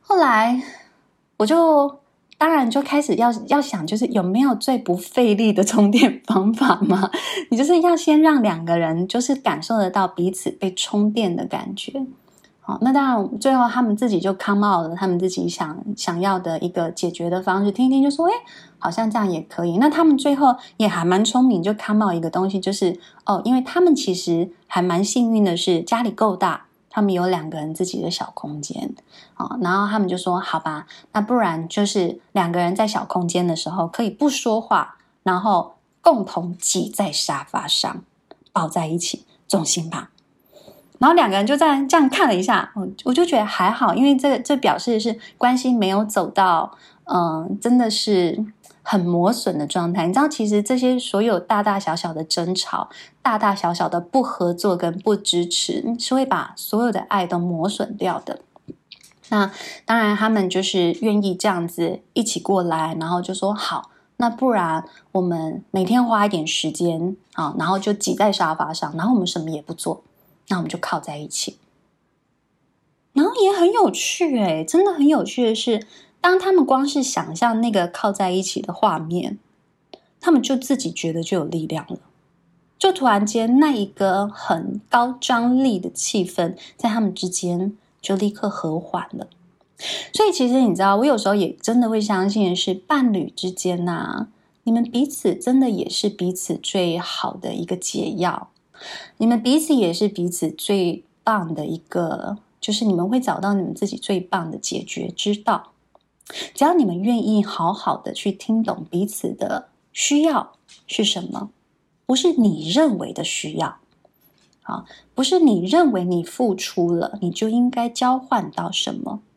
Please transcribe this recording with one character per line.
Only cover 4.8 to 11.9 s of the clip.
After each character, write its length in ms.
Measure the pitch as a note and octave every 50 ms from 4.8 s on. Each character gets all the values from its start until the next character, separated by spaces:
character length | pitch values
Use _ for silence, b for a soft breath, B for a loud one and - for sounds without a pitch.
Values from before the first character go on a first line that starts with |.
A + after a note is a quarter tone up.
| - - F3
费 380 | F#3 - - - - B3 A3+ G#3
力 180 | G3 A3+ A3 G3+
的 120 | - G3
充 260 | G3+ - A3 G#3 G3+
电 320 | G#3 A#3+ - A#3 - - _
方 260 | - A3 G3+ F#3+ G#3 A3+
法 240 | A3 C4+ C4 - - G3+
嘛。 280 | D#3 F#3 G3 F#3+ F3+ - F4+ - -
<laughs> 220 | - G4+ E4 -
你 60 | B3+
就 80 | A3+ C4+
是 160 | D4 F4+ E4+
要 160 | D#4+ F4 E4+
先 260 | D#4+ E4+ - D4+ D4+ D#4
让 200 | D#4+ D4+ C#4 A3+
两 220 | G#3+ E3+ E3 E3
个 140 | E3+ E3+ E3+
人 300 | E3+ D#3+ D#3+ E3+ F3+ F#3+
就 120 | - A#3+
是 140 | B3 - C#4
感 280 | C4+ - G#3+ D#3+ D#3 D#3+
受 160 | - A3+ A3
得 120 | G3 F#3
到 160 | F#3 G3+ F#3+
彼 240 | F3+ - - F3 F#3
此 200 | F#3+ - - -
被 220 | - - - F#3+ F#3
充 380 | - - - - G#3 G#3 G#3+
电 240 | G#3 A#3 A3 F#3 F3
的 100 | - -
感 300 | - - - - - F#3+
觉。 320 | G3+ - -